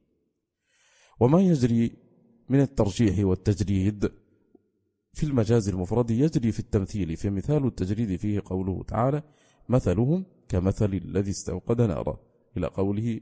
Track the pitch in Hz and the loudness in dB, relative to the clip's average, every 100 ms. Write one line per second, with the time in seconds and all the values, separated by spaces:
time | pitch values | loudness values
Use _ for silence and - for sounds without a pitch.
0 | _ _ _ _ _ _ _ _ _ _ | _ _ _ _ _ _ _ _ _ _
1 | _ - 120 165 190 156 120 117 117 - | _ 2 4 6 6 4 4 2 0 -4
2 | _ _ _ _ - 135 135 - 104 92 | _ _ _ _ -2 2 2 2 0 2
3 | 110 90 98 92 - 92 92 98 95 104 | 2 2 0 0 0 0 0 0 0 0
4 | 107 - _ _ _ _ _ _ _ _ | -4 -6 _ _ _ _ _ _ _ _
5 | _ - 156 131 104 117 98 92 90 110 | _ -6 -2 0 2 2 2 -2 -2 0
6 | 117 117 156 151 117 104 - 107 95 107 | 0 2 2 0 -2 -2 -2 -2 -2 -4
7 | 80 80 101 98 92 147 127 - 92 104 | -4 -4 -4 -4 -2 0 -2 -2 -4 -2
8 | 113 90 104 101 - 92 95 87 - 104 | -4 -4 -4 -4 -4 -4 -4 -6 -6 -2
9 | 127 147 - _ _ _ - 123 104 87 | -2 -2 -8 _ _ _ 0 2 2 2
10 | 123 180 190 _ - 92 92 - 104 95 | 2 0 -4 _ -4 0 0 2 0 -2
11 | 87 87 101 92 - 92 - 117 113 69 | -4 -4 -2 -6 -8 -6 -2 0 0 -2
12 | 57 - _ _ _ 92 82 - 98 104 | -6 -8 _ _ _ -6 -6 -2 -2 -2
13 | 117 110 | -4 -6